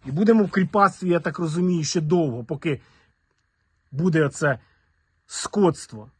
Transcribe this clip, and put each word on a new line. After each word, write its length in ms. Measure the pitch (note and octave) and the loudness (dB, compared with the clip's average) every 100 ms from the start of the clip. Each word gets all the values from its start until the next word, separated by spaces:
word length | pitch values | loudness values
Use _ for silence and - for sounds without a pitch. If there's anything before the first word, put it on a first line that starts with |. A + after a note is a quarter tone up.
| C3 | -6
І 60 | |
будемо 320 | D3 G#3+ A3+ | 0 4 4
в 80 | F#3+ | 4
кріпацтві, 580 | G3 F#3 G#3 G3 F#3 F3+ | 0 0 4 2 2 0
я 100 | E3+ | 0
так 200 | E3 D#3 | -2 -6
розумію, 440 | E3 D#3+ F3+ F3 | -4 -2 0 0
ще 180 | D3 F3+ | -2 -2
довго, 420 | D3+ F3+ D#3 A#2 | 0 2 0 -4
поки 380 | A#2 D3+ E3 C3+ _ _ _ _ _ _ _ _ _ _ _ | -8 -8 -6 -6 _ _ _ _ _ _ _ _ _ _ _
буде 340 | C3+ F3+ D#3+ C#3+ | -2 0 2 0
оце 340 | - D3+ B2 _ _ _ _ _ _ _ | 0 -2 -2 _ _ _ _ _ _ _
скотство. 840 | - - G#3 F#3 D3 - A2 A#2 | -12 -6 2 2 2 -12 -18 -18